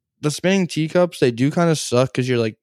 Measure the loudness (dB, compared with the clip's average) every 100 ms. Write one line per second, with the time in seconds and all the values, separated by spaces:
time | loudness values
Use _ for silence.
0 | _ _ -6 -2 0 0 0 -2 -2 0
1 | 0 2 0 2 0 2 0 0 0 0
2 | 0 0 -2 0 -2 -4